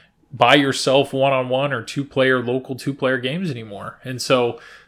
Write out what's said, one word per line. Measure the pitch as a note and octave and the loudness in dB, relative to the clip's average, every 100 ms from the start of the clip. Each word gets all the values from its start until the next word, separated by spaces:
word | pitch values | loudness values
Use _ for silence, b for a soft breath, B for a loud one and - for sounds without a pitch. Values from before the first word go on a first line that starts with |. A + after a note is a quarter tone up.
| B _ _ | B _ _
by | C3 A#2+ D3 | 2 6 6
yourself | C#3 - - C#3 C3+ | 4 0 2 2 2
one-on-one | C#3 C3+ C3 B2+ B2+ C#3+ | 0 0 0 0 -2 -2
or | B2+ | -4
two-player, | G#2+ D3 C#3 C3+ C3 B2+ | -6 -8 -6 0 2 2
local | A#2 B2+ C3 | 0 -4 -6
two-player | B2+ - C#3 C3 C3 | -10 -8 -4 -2 -2
games | B2+ E3 F#3+ | -4 -6 -6
anymore. | A#2+ A2 G2 G#2 - | -8 -12 -14 -14 -14
And | B2+ B2+ | -12 -8
so | - B2+ A#2+ A#2 B B | 0 2 2 -2 B B